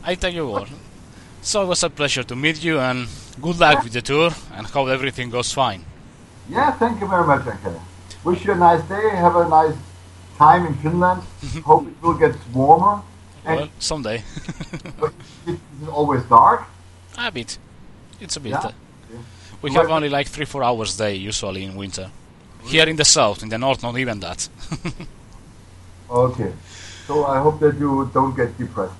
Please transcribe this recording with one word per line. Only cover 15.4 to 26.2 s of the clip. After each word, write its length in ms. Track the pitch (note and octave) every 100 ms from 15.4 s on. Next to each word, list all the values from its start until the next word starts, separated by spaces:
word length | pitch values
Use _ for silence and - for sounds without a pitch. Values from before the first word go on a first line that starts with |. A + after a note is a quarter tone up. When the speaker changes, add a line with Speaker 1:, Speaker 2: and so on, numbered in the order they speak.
| E3+
Speaker 2:
it 120 | F3 - C#3
is 60 | D#3
always 340 | D3 D3 B2+
dark. 360 | - - - - - - - - - -
Speaker 1:
A 120 | A#3+
bit. 280 | D#3+ A#2 - - - - - - -
It's 160 | F#3+ D#3
a 40 |
bit, 120 | C3
Speaker 2:
Yeah. 160 | C#3+ -
Speaker 1:
uh, 40 | - - - -
Speaker 2:
Yeah. 60 | A#2 A#2+ - - -
Speaker 1:
we 80 | D3
Speaker 2:
But 60 | D3
Speaker 1:
have 80 | E3 D#3+
only, 120 | D3
like, 200 | C#3 C#3
three, 160 | - D3
four 160 | C#3+
hours 340 | B2 A#2 G#2 G2
day 180 | G#2+ G2 G2+
usually 320 | G#2+ G2+ F#2+
in 100 | F#2+ F#2+
winter. 340 | G2 F#2+ F#2 - - - - -
Here 240 | - D#3+ D#3+
in 80 | D#3+
the 80 |
south, 380 | D3 D#3 A2+ G2+
in 60 | A2
the 80 | A2+
north, 240 | C3+ B2+
not 160 | A#2+ A#2+
even 220 | B2+ G#2+
that. 280 | E2+ F#2 -
<laughs> 40 | - - E3 F3 - F3 - - - - - - - - - -
Speaker 2:
Okay. 420 | B2